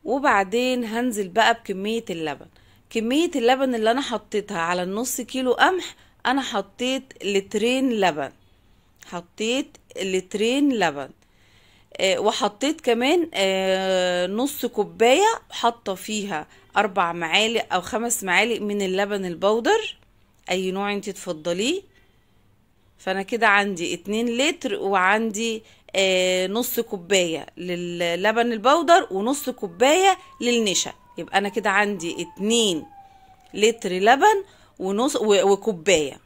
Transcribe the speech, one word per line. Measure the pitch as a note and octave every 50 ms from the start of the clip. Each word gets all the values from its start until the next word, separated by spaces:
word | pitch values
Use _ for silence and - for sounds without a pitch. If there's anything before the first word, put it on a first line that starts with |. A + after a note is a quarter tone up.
| _
وبعدين | - A#3+ C#4 C4 C#4+ A3+ G3+ G3 F#3 G#3 A#3+ B3 B3+ B3+ B3 A#3+
هنزل | G#3+ A3 A#3 B3 B3+ G#3+ G#3 G3+
بقى | F#3 F3 A3 G#3+ A3 A#3
بكمية | A3+ _ - F#3+ F#3+ G3 G#3+ A3+ A3+ A3+ -
اللبن. | F3+ E3 D#3+ D3+ C#3 - - - _ - _ _ _ - _ _
كمية | - A3+ G#3+ A3+ C4 D4+ E4+ F4 F4
اللبن | C#4 A3+ A#3 C4 C4 C#4 C4 B3
اللي | A3+ G#3+ A3
انا | A#3+ C4+
حطيتها | C#4 C4+ A#3+ G#3 - _ - G3+ G3+ - G3+ E3+
على | E3 E3+ F3+ F3+ F3+
النص | F#3 G3 G#3+ B3+ B3 - -
كيلو | A#3 - - C4 B3+ B3+ A#3+
قمح، | - - E4 F#4+ F4+ - - - _ - _ _ _ _
انا | A3+ B3+ C#4
حطيت | B3+ - A#3+ G3+ G3 - _ - B3 B3+ C4 C4+ C4 _ - - -
لترين | G3 G3+ G3 G3 G3 - G#3+ G#3+ A#3+ B3+ C4+ C#4 C4 A#3
لبن، | G#3+ F#3+ F3 D3+ D3+ C#3 C3 _ _ _ _ _ _ _ _ _ _ _ _ _ _ -
حطيت | - - F3 F3 _ _ - G#3+ A3+ B3 C4+ C#4+ - - - _ _ - -
لترين | F#3+ F#3+ F#3 F#3 F#3 - - G3 G#3+ A#3 B3+ C#4+ C#4+ C#4+ B3+
لبن، | A3 F3+ D#3+ C#3+ C#3+ C3+ - - _ _ _ _ _ _ _ _ _ _ _ _ _ _ _ -
آه، | - - F#3+ F#3 -
وحطيت | F#3+ G#3+ A3 - A#3+ G3+ G3+ - C4+ C#4+ D#4+ D#4+
كمان، | - B3 A#3 A3+ B3 C4+ E4 F4+ D#4+ - -
آه، | F#3+ G3 F#3+ F#3+ F#3+ F#3+ F#3+ F#3+ F#3+ F#3+ F#3+ F#3+ F#3 F3+ F3+ F3+ F3+ F3+
نص | F3+ G3 A3 C4 C#4+ - - -
كوباية، | A#3 - A3 G3+ E3+ E3+ F3 A3+ A#3 C4 F4 G4+ A4 A4+ - _ _
حاطة | - - - A#3 A#3 - _ G#3 F#3+
فيها | F#3 - - G#3+ G#3+ G3 G3+ F#3 D3+ D#3 _ - - _ _ _
أربع | - G#3 G#3 F#3 G3 F3+ E3+ E3+
معالق | F3 E3+ D#3+ E3 G3 G#3+ A3 A#3 G#3 - - -
أو | F#3
خمس | F3 - B3 B3+ A#3 A#3+ A#3+ - F#3+
معالق | F#3+ F3 F#3 G#3+ A#3+ A3+ -
من | G#3 G#3 G3+ G#3
اللبن | G3 F#3 F#3 F#3+ G3+ G3+ G#3 G3+ F#3+
البودر، | F3+ E3+ D#3+ F#3 G3+ G#3+ A#3 A3+ D#4+ G#4 A4+ G#4+ - - _ _ _ _ _ _ _ _ _ _ -
أي | F3+ F#3+ F#3+ F#3
نوع | F#3 G3 G3+ G3+ G3+
انت | G3+ F#3+ G#3
تفضليه. | F#3 - - F3+ E3+ D#3 D3+ F3 F3 F3+ G#3+ C4 F4 G4 - _ _ _ _ _ _ _ _ _ _ _ _ _ _ _ _ _ _ _ _ _ _
فأنا | _ - F#3+ F#3+ G3
كده | F#3+ - B3 A3 A3+
عندي | G#3+ G3+ G3+ G3+ G3+ F#3+ E3 E3+ F3 -
اتنين | F3 - G3 G#3 A3 A#3 A#3+ A#3
لتر، | A#3+ C#4 D#4+ E4+ - - B3 G3
وعندي، | - - G3 G3+ F#3+ F3+ F#3+ G#3 A3 A3+ A3+ G3 G#3 A#3 A#3 A3 A3 - - - _ _ - -
آه، | F#3+ F#3+ F#3+ F#3 F#3 F#3 F#3 F#3 F#3 F#3
نص | F#3 G3+ A#3 B3 - - A#3
كوباية | A3+ - A3 F#3 E3+ E3+ G3+ F#3 F3 E3+ D#3+ C#3+ - - _
لللبن | - F3 F3+ F3 F3 F3 F3 F3 E3+ F3 E3+ E3+ F3 F#3+ G#3+ A3 A#3 A#3 A#3+
البودر | A#3 G#3+ G3 B3+ D4 E4+ D#4+ D4+ E4+ F#4+ - -
ونص | F#3 F#3+ G3+ A#3 C#4+ - - B3+
كوباية | B3 - - F#3 E3+ F3+ A#3+ C#4 D#4 F#4 F#4+ G4 F#4 F#4 - - - -
للنشا، | A3+ A#3+ A#3+ A#3 A3+ G3 F3 - - - - _ _ _ -
يبقى | - E3 - -
أنا | G3 G3+ G3+
كده | G3+ A#3 G3 G#3+
عندي | F#3+ G3+ G#3 G3+ G#3 F3+ D#3+ E3+ - -
اتنين | E3+ E3+ - - F#3+ G#3+ A#3 A#3+ A3+ G3+ F3 D3+ - - - - - - - - - - - _ _ _ -
لتر | - G#3 A3+ A3+ - - F#3+
لبن | F3+ F#3 G3 A3 C4 C#4 F4+ G#4+ G#4+ G4 F#4+ - - _ - _ _ -
ونص | F#3 F#3+ G3 G#3 B3 C#4 C4+
و-، | B3 G#3+ G#3+ G3+ F#3+ F#3 G3
وكوباية. | G3+ G3 - A3 G3 E3+ D#3 G3+ F#3 D#3 D3 C3+ B2 - _